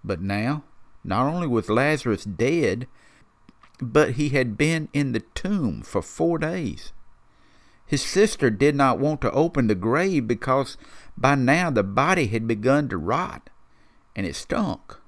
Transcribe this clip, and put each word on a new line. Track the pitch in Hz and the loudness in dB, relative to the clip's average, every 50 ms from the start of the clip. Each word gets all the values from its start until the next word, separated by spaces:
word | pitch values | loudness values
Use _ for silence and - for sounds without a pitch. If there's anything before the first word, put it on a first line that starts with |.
But | - 101 98 80 | -4 -4 -4 -4
now, | 92 98 98 104 110 123 147 151 - - - - - - - - - | -2 -2 -2 -2 -2 -2 -2 -4 -6 -14 -20 -20 -20 -20 -20 -16 -6
not | - 92 110 127 143 | -4 0 0 0 0
only | 165 180 175 | 0 -2 -2
was | 147 120 113 104 - | 2 0 0 2 2
Lazarus | 107 120 135 147 156 147 - 127 107 95 - | 2 2 4 2 0 0 0 -2 -2 -2 -2
dead, | 104 95 - 117 131 165 170 143 101 92 120 123 - - - - - _ _ - _ _ _ - - _ _ - - _ _ | -10 -2 0 0 2 2 2 2 0 0 -2 -6 -12 -14 -20 -20 -20 _ _ -20 _ _ _ -20 -20 _ _ -20 -20 _ _
but | 135 117 110 151 151 - | -10 2 4 4 4 4
he | - 143 147 143 | 2 -2 0 0
had | 135 139 127 117 104 | 2 2 0 0 0
been | - 147 156 165 160 151 - - | 0 0 2 2 -2 -4 -4 -2
in | 143 143 135 | -2 0 0
the | 117 113 - _ _ | -2 -4 -6 _ _
tomb | - - 185 208 196 147 107 73 55 | -8 -4 -2 -2 0 0 -2 -2 -4
for | - - - 98 | -10 -4 -4 -4
four | - - - - 165 170 170 156 | -4 -4 -4 0 0 2 2 0
days. | 156 156 175 185 160 107 69 - - - - - - - - - _ _ _ _ _ _ _ - - - _ _ - | -2 -4 -4 -4 -6 -6 -6 -8 -12 -12 -12 -14 -16 -18 -20 -20 _ _ _ _ _ _ _ -20 -20 -20 _ _ -6
His | - - 135 | -4 -4 -2
sister | - - - 185 208 208 - - 143 123 | -2 0 2 4 4 2 2 2 2 0
did | 110 98 139 147 143 | 2 4 2 2 4
not | 139 139 131 120 90 | 4 2 2 2 2
want | 135 151 151 - | 0 -2 -2 0
to | - 113 | -2 0
open | - 135 156 170 - 143 123 | 2 2 2 2 2 0 2
the | 107 107 | 2 2
grave | 90 95 113 123 151 180 196 185 147 117 | 2 2 0 0 2 0 2 0 0 0
because | 110 120 - - 135 127 135 135 - - - - - - - - - - - | 0 -4 -4 0 0 0 0 0 -4 -8 -18 -20 -20 -20 -20 -18 -16 -6 0
by | - 131 143 | 2 2 2
now | 139 127 127 143 170 180 170 | 4 4 4 4 2 2 2
the | 135 107 | 2 0
body | 98 98 98 117 139 165 185 180 139 101 | 0 2 0 0 2 2 2 2 2 0
had | 113 113 113 113 | 0 -2 -2 -2
begun | 117 104 107 127 135 147 147 123 | -2 0 2 2 2 2 2 -2
to | 104 | -4
rot, | 87 76 87 117 151 185 196 - - _ - - - - _ _ _ - - _ _ _ _ _ | -4 -2 -2 -2 -2 -2 -6 -10 -14 _ -20 -20 -20 -20 _ _ _ -20 -20 _ _ _ _ _
and | - 95 | -6 -6
it | 85 - | -6 -6
stunk. | - - - 202 226 208 160 - - - - - - - | -8 -8 -4 -2 -2 -2 -2 -4 -8 -12 -20 -20 -20 -20